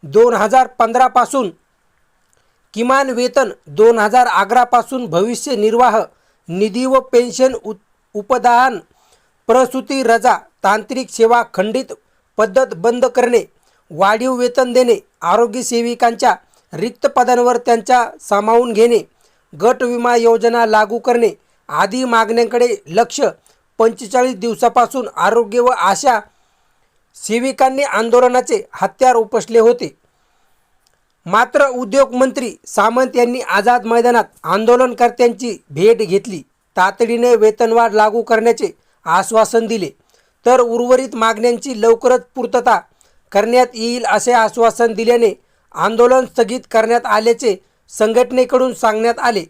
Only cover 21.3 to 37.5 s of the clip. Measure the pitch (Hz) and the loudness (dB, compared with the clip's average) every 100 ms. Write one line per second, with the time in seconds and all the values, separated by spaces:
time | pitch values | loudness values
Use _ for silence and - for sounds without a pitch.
21.3 | - _ _ _ 147 196 240 254 233 220 | -4 _ _ _ -4 -2 -2 -2 0 0
22.3 | 233 233 240 240 208 - 175 233 - 240 | 0 0 0 0 -2 -6 -2 -2 -2 -4
23.3 | - _ _ _ _ 226 226 233 247 254 | -4 _ _ _ _ 0 0 -6 -2 -2
24.3 | 220 233 214 233 233 233 262 214 - 175 | -2 -6 -2 0 2 0 -2 -8 -2 0
25.3 | 226 220 233 240 240 175 196 277 226 - | 0 0 0 0 0 -2 0 0 0 -4
26.3 | _ _ _ _ _ _ _ _ - - | _ _ _ _ _ _ _ _ -20 -6
27.3 | 226 262 247 262 262 277 196 226 240 254 | -4 -4 0 0 0 -4 -4 0 2 4
28.3 | 247 247 220 - - 190 _ 254 240 214 | 0 -2 -6 -6 -8 -8 _ 2 2 0
29.3 | 240 180 226 226 240 160 _ _ _ _ | -4 -2 2 2 2 -4 _ _ _ _
30.3 | _ _ _ _ _ _ _ _ _ - | _ _ _ _ _ _ _ _ _ -4
31.3 | 196 247 294 277 247 247 269 262 247 262 | 0 0 0 0 -2 -2 0 0 2 -2
32.3 | 254 247 - - - 208 240 262 254 240 | -2 -8 -10 -8 -2 0 0 -2 0 0
33.3 | 247 - 185 208 240 202 233 240 240 208 | -2 -4 -2 2 0 2 0 2 2 -2
34.3 | _ - 190 220 247 254 240 240 240 240 | _ -4 -2 2 2 2 2 -2 2 0
35.3 | 196 247 196 _ 143 202 233 208 190 202 | 0 -8 -10 _ 0 2 2 0 -2 -4
36.3 | 185 - _ _ - 185 196 233 233 240 | -14 -14 _ _ -2 -2 0 -2 0 2
37.3 | 233 214 | 4 2